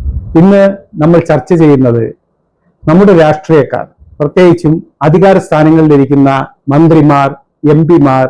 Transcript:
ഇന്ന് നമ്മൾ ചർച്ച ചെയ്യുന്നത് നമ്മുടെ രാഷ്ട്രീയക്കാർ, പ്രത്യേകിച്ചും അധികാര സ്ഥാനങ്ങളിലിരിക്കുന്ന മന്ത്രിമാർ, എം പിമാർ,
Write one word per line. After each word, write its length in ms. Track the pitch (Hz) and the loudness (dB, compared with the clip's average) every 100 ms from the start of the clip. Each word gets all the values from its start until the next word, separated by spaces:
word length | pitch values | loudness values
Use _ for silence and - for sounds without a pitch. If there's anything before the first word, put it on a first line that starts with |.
| - - - 160 | -10 -10 -4 0
ഇന്ന് 200 | 190 202 196 196 _ - | 2 2 0 -2 _ -6
നമ്മൾ 180 | 156 170 165 | 0 0 0
ചർച്ച 240 | 147 - 170 | -6 -2 0
ചെയ്യുന്നത് 540 | 156 135 127 117 - - _ _ _ _ _ _ 160 | 2 2 0 -2 -4 -10 _ _ _ _ _ _ -2
നമ്മുടെ 240 | 180 208 175 | 0 2 2
രാഷ്ട്രീയക്കാർ, 640 | 151 151 - 156 123 - - _ - - | 2 -2 -2 -2 0 -6 -12 _ -20 -8
പ്രത്യേകിച്ചും 540 | 147 190 180 160 156 165 - - | -6 0 0 2 -2 -4 -6 -6
അധികാര 360 | 151 160 196 185 | -2 0 0 0
സ്ഥാനങ്ങളിലിരിക്കുന്ന 920 | - 156 156 160 156 143 135 143 139 135 139 _ - | -2 -2 0 2 2 0 0 0 0 -2 -6 _ -4
മന്ത്രിമാർ, 560 | 143 165 160 147 143 139 156 _ _ 147 | 0 2 2 2 0 -2 -6 _ _ -2
എം 140 | 151 160 | 0 2
പിമാർ, 380 | 165 143 131 | 2 2 0